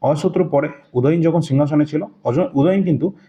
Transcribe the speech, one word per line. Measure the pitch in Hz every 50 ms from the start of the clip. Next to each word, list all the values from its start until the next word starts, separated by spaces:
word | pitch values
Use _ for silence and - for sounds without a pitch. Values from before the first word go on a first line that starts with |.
অজাতশত্রুর | - 135 151 151 - 180 - 185 175 - -
পরে | 139 147 - - - - _ -
উদয়ন | 123 123 147 165 175 160
যখন | 165 165 170 - -
সিংহাসনে | 131 139 147 139 156 151 151 147
ছিল, | 151 151 196 202 - _ -
অজ-, | 123 123 165 - - - 139
উদয়ন | 143 185 190 196 180 175
কিন্তু | 147 120 156 196 - - _